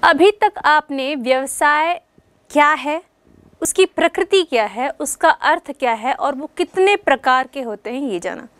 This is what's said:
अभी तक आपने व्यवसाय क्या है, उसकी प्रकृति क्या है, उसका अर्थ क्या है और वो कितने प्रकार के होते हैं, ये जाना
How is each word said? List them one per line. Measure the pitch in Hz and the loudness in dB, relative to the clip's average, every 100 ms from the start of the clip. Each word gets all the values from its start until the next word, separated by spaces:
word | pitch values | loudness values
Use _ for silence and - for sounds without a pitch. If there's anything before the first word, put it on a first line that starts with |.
अभी | - 302 370 | 2 6 4
तक | 415 415 - | 4 -2 0
आपने | 285 302 302 277 269 | 2 2 0 -6 -4
व्यवसाय | 294 240 262 269 - 294 294 320 349 _ _ _ _ _ | -4 0 -2 -2 0 2 2 0 -4 _ _ _ _ _
क्या | 294 294 | 2 4
है, | 302 262 311 - _ _ _ _ _ | 2 -2 -6 -8 _ _ _ _ _
उसकी | 330 - | -6 0
प्रकृति | 381 - 330 330 370 392 | 0 2 0 0 0 0
क्या | 339 247 | 2 -2
है, | 208 202 269 - | -2 -2 -6 -4
उसका | 294 - 330 | -8 0 0
अर्थ | - 269 339 - | 2 0 0 -4
क्या | 277 254 | -6 -2
है | 226 233 | -2 -4
और | - 277 | -4 -4
वो | 269 302 - | -6 -10 -8
कितने | 349 - 381 403 | -6 0 2 2
प्रकार | - 269 269 254 262 | 0 0 2 0 -2
के | 277 | -8
होते | 240 208 - | -8 -8 -8
हैं, | 247 | -8
ये | 277 185 | -6 -6
जाना | 180 175 233 | -6 -10 -14